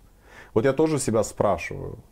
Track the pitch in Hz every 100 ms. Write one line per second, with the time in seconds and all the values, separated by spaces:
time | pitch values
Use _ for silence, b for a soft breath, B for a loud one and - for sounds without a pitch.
0 | - B B B B 110 135 135 160 147
1 | - 110 101 - 104 85 - 95 90 117
2 | -